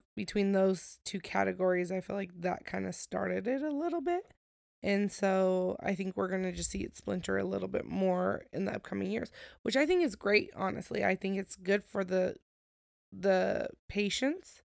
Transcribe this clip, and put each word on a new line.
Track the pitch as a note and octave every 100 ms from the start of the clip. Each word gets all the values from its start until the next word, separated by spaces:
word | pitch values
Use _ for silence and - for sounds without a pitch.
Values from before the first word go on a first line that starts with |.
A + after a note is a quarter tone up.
| _ -
between | G3 G#3 G3
those | G3 F#3+ F#3 - - -
two | F#3+
categories, | - G3 G3 F#3 F#3 F3+ F3
I | F#3
feel | F3+ G3+
like | F#3+ F3+
that | F3+ - -
kinda | F#3+ F#3+
started | F3+ - F#3 F#3+ F#3 G3
it | C4+
a | D4+
little | C#4+ E4+ E4+
bit. | D4 F4 - _ _ _ _ _
And | - G3+ G#3
so | - G3 F#3+ F#3+ F#3 F#3 -
I | - G3
think | F#3+ F#3+
we're | F#3
gonna | F#3 F#3
just | F3 E3+
see | G3
it | - -
splinter | - F#3 F3+ -
a | -
little | F#3+ F#3+
bit | F#3+ -
more | F#3+ F#3+ F3+ F#3 - -
in | - G3
the | -
upcoming | - G3 G3
years, | A3 - - - -
which | - B3
I | D4+
think | F4+
is | D#4+ G3
great, | G3+ G#3 - -
honestly. | F#3+ - - G#3 G3+
I | F#3+
think | F#3+ G3
it's | F#3+ -
good | F#3 G3+ -
for | G3+
the, | F3+ F#3 F#3 - _ _ _ _ _ _ _
the | G3 F#3+ F#3 F#3+ - - - -
patients. | G3+ G3+ - C4 F#4 - -